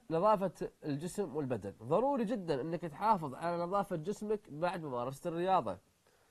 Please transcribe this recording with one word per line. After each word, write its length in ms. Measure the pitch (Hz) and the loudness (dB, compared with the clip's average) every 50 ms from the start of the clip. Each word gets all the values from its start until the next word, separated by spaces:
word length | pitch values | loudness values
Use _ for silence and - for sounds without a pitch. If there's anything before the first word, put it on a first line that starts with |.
| _ - | _ -2
نظافة 600 | 156 165 190 214 214 180 196 180 - - 180 - - _ - | 0 4 6 6 6 6 4 0 -2 -4 -8 -8 -8 _ -4
الجسم 500 | 156 139 143 165 175 - 208 202 151 120 | -4 -2 -2 -4 -4 -2 -2 -4 -2 -2
والبدن، 380 | 156 147 127 127 104 95 98 95 - 110 | -2 0 0 -2 -2 -2 -6 -8 -8 0
ضروري 400 | 120 160 202 240 277 285 247 240 | 2 2 4 4 4 2 2 0
جدًا 380 | 190 254 208 180 160 147 131 | 0 -2 -2 0 0 0 0
أنك 200 | 127 160 170 165 | 0 -2 -2 -4
تحافظ 540 | 175 165 143 - 202 220 220 180 160 135 123 | -4 -8 -6 0 2 4 4 4 2 -4 -6
على 220 | - 160 170 175 | -4 -2 -2 0
نظافة 380 | 170 170 170 196 202 190 - 185 | 0 -2 0 0 0 0 0 -4
جسمك 460 | 165 151 190 202 - 208 208 214 208 - - | -4 -2 -4 -6 -4 -2 -2 -2 -4 -4 -8
بعد 340 | 139 151 170 175 170 180 156 | -6 -2 -2 -2 -2 -4 -4
ممارسة 460 | 147 127 120 120 131 135 - - 175 | -4 -4 -2 -2 -4 -4 -4 -4 -4
الرياضة 480 | 165 170 175 185 190 175 127 104 92 95 - _ _ _ _ _ _ _ _ _ | -2 0 2 4 4 4 4 2 -4 -6 -10 _ _ _ _ _ _ _ _ _